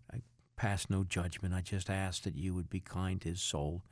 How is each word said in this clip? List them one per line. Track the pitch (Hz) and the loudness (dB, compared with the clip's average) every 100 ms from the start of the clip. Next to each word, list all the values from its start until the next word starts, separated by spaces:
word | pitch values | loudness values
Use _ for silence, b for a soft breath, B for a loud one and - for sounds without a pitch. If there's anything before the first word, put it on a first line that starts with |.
| - | -8
I | 120 - _ _ - | -10 -10 _ _ -2
pass | 107 98 - | 2 2 2
no | 95 92 | 2 2
judgment. | - 87 - 92 | 2 0 -2 0
I | 90 | 0
just | 87 98 - | 0 -2 0
ask | 95 95 87 | 0 0 0
that | 101 71 | -2 -2
you | 92 | 0
would | 90 82 | 0 0
be | 95 | -2
kind | - 90 92 92 | -2 -2 0 0
to | 82 | 0
his | 90 | -2
soul, | - - 73 87 - | 0 0 0 -2 -6